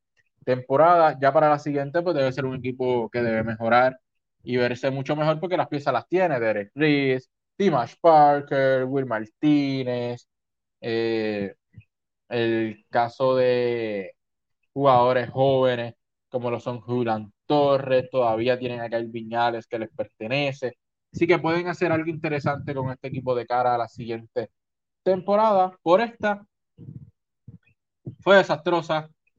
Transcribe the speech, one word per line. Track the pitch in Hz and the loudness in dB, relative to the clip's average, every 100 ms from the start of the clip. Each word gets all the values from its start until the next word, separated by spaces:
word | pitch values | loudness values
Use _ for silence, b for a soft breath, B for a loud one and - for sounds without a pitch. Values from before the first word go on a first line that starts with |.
| _ _ _ _ | _ _ _ _
temporada. | - 127 127 135 160 175 156 135 | -4 -4 0 2 4 6 4 2
Ya | 135 | 2
para | 156 151 | 4 4
la | 147 | 2
siguiente, | 147 143 139 170 | -2 -6 -4 -4
pues, | 175 151 | -2 0
debe | 131 | -2
ser | 131 131 | -2 -6
un | 131 | -6
equipo | 123 127 127 123 113 | -8 -4 -2 -2 -2
que | 123 | -4
debe | 117 110 | -2 -2
mejorar | 110 110 117 120 127 131 _ _ _ _ | -4 -4 2 4 4 0 _ _ _ _
y | - 123 | -4 0
verse | 123 123 139 | 0 -2 -4
mucho | 135 131 151 | -4 -4 -2
mejor | 156 156 | 0 0
porque | 180 175 | -2 -2
las | 131 | -2
piezas | 143 143 | -4 -2
las | 120 - | -2 0
tiene. | 180 185 131 | 0 0 0
Derek | 113 104 101 | -2 -2 -4
Reese, | 139 151 143 135 131 - _ _ - | -2 2 2 2 -2 -6 _ _ -2
Dimash | 196 143 120 - | 0 0 -2 0
Parker, | 170 156 147 143 143 139 135 131 131 | 6 8 8 4 0 0 2 2 0
Will | 139 131 | -4 -2
Martínez, | 110 107 _ 151 147 139 135 123 123 120 120 _ _ _ _ _ _ | -4 -6 _ 2 2 2 -4 -4 -4 -6 -8 _ _ _ _ _ _
eh, | 120 113 113 113 107 104 98 - _ - - _ _ _ - | -6 -2 0 -2 -2 -4 -6 -8 _ -20 -20 _ _ _ -8
el | 120 117 113 113 104 _ | -2 0 0 -2 -6 _
caso | 127 117 - 131 131 | -2 -2 -2 0 2
de | 123 123 123 120 110 104 90 - _ _ _ _ _ | 2 2 0 -2 -4 -6 -8 -14 _ _ _ _ _
jugadores | 139 139 123 127 127 117 | 0 4 6 4 2 -2
jóvenes | 131 135 131 131 120 117 - _ _ _ | 0 2 4 2 0 -6 -12 _ _ _
como | 127 120 | -6 -4
lo | 117 | -6
son | 127 123 | -6 -10
Julian | 117 123 117 110 107 _ - | -4 -2 -2 -4 -6 _ 0
Torres, | 147 143 135 127 131 127 | 2 4 2 2 0 0
todavía | 131 120 113 120 123 | 0 0 2 0 0
tienen | 123 120 | -2 -8
a | 117 | -6
Kyle | 117 117 | -6 -6
Viñales | 117 113 117 120 117 - | -10 -6 -2 -2 -2 -8
que | 117 | -8
les | 110 | -8
pertenece. | - 104 - 110 139 143 135 123 - _ _ _ | -8 -10 -8 -4 -2 -2 -4 -8 -8 _ _ _
Así | - 170 | -2 2
que | 170 | 2
pueden | 160 170 175 | 2 -2 -2
hacer | 165 170 | -2 0
algo | 160 160 | 0 -2
interesante | 156 160 147 147 139 143 135 | -6 -4 -2 -2 -4 -6 -6
con | 131 | -6
este | 127 135 | -8 -10
equipo | 127 123 | -6 -4
de | 120 117 | -2 -2
cara | 123 123 120 | 0 0 0
a | |
la | 117 | -4
siguiente | - 113 113 113 - 110 _ _ _ _ _ | -8 -10 -10 -8 -8 -8 _ _ _ _ _
temporada. | 185 185 185 202 220 196 185 - | -2 -2 0 2 2 2 0 -2
Por | 165 277 | 2 2
esta | 233 - 208 202 - _ _ - - - - _ _ _ - - _ _ _ _ - - | 2 -4 -4 -4 -8 _ _ -20 -20 -20 -20 _ _ _ -20 -20 _ _ _ _ -18 -6
fue | 175 196 | 4 4
desastrosa, | 180 151 180 170 165 156 156 _ _ | 4 0 0 -2 0 -4 -6 _ _